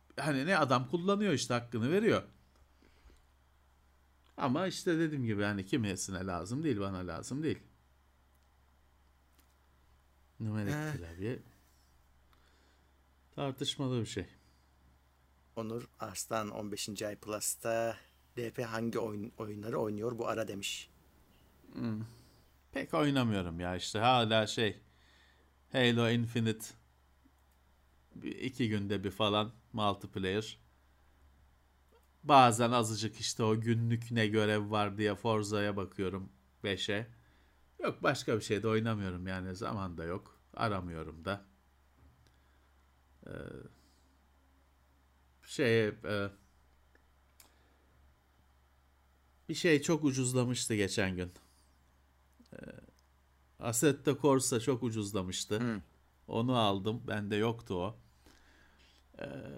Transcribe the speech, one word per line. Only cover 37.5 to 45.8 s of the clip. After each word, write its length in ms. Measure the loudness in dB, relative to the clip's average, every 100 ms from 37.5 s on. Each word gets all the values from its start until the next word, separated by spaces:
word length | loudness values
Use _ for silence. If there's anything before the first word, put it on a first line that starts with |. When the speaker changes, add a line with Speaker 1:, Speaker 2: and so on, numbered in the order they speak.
| _ _ -8
Speaker 1:
Yok, 240 | -6 -2
başka 320 | 0 0 0 -2
bir 60 |
şey 220 | 0 -2
de 40 | 2
oynamıyorum 600 | 0 0 -2 -4 -6 -6
yani, 280 | -6 -6 -6
zaman 420 | -6 -4 -6 -6
da 60 |
yok, 360 | -6 -6 -8 -20 _
aramıyorum 720 | -4 -2 -2 -6 -8 -10 -10 -6
da. 200 | -8 -8 _ _ _ _ _ -20 _ _ _ _ _ _ _ _ _ _ _ -16
Ee, 40 | -14 -12 -14 -18 -20 _ _ _ _ _ _ _ _ _ _ _ _ _ _ _ _ -8
şey, 420 | 0 4 6